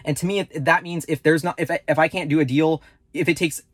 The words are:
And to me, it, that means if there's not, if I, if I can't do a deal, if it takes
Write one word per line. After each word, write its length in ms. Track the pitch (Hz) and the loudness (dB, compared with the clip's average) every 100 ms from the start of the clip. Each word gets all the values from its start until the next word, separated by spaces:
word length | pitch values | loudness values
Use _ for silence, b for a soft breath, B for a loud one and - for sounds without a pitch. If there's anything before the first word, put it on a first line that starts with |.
| - | -6
And 100 | 139 | -4
to 80 | 175 | -2
me, 160 | 202 | -2
it, 240 | 180 156 135 | -4 -4 2
that 180 | 175 | 2
means 200 | 170 170 - | 0 -8 -4
if 140 | 156 | 0
there's 200 | 156 160 | 2 2
not, 160 | 170 - | 0 -4
if 100 | 156 | -4
I, 100 | 170 - | -4 -2
if 80 | 151 | 2
I 100 | 160 | 0
can't 220 | 185 156 | 0 0
do 100 | 156 | 0
a 60 | 135 | 2
deal, 360 | 139 160 156 b b _ | 2 2 0 b b _
if 160 | 151 165 | -4 -2
it 80 | 160 | 0
takes 240 | 165 - - | -2 -6 -12